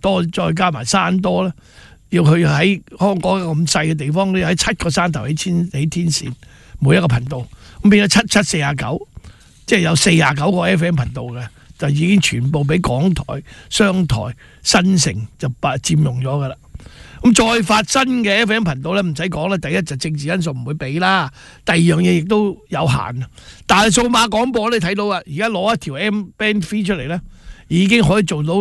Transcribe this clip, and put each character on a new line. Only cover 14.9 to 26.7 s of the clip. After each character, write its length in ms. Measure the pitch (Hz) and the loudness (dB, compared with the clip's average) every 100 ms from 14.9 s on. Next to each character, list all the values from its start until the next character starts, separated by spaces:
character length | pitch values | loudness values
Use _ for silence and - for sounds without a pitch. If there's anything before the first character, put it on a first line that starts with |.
| 185 | 2
城 300 | 139 104 113 - | 0 -4 -10 -8
就 120 | 127 123 | -8 -4
霸-， 160 | 143 139 | -4 -4
佔 220 | - 151 | -2 0
用 200 | 147 123 | 0 -2
咗 60 | 131 | -4
㗎 200 | 143 131 | -4 -6
啦。 80 | - - - - - - - | -10 -18 -20 -20 -20 -20 0
咁 120 | 247 | 4
再 280 | 233 226 233 | 6 4 2
發 180 | 180 214 | 2 2
新 420 | - 269 262 247 | 2 0 0 0
嘅 80 | 202 202 | 2 2
F 100 | 214 | 2
M 100 | 226 | 0
頻 180 | 175 131 | -2 -4
道 100 | 151 | -2
呢， 80 | 196 | -2
唔 80 | 180 147 | -2 -2
使 80 | |
講 240 | 180 156 180 | -4 -4 -2
啦， 80 | 190 | -4
第 120 | 147 | -2
一 120 | 185 | -4
就 140 | 160 135 | -4 -6
政 200 | 160 151 | -6 -6
治 120 | 143 | -4
因 120 | 190 | -4
素 100 | 160 | -4
唔 120 | 127 120 | -6 -8
會 100 | 151 | -8
俾 240 | 131 156 | -6 -2
啦， 320 | 180 190 139 - - - - | 0 0 -2 -8 -20 -8 -2
第 60 | |
二 60 | 170 | 2
樣 160 | 170 160 | 4 4
嘢 140 | 180 | 2
亦 80 | 175 | 2
都 340 | 170 214 202 - - | 2 0 0 -4 -8
有 180 | 143 143 | -2 0
限 80 | 127 | 0
啊。 300 | 107 123 127 - - - - | -2 -8 -10 -14 -20 -8 0
但 140 | 196 | 2
係 160 | 220 240 | 4 2
數 60 | |
碼 260 | 240 233 233 | 2 2 2
廣 220 | 214 247 | 0 0
播 180 | 233 220 | -2 0
你 60 | 226 | 0
睇 160 | 170 | -2
到 140 | 202 208 | -2 -2
啊， 120 | 180 151 | -4 -6
而 80 | 147 | -4
家 140 | 226 | -4
攞 240 | 190 202 | -2 -2
一 40 | 180 | -2
條 140 | - 139 | -4 -6
M-，Band 680 | 208 208 185 - 214 214 | -4 -4 -6 -4 -2 -2
three 240 | 160 | -2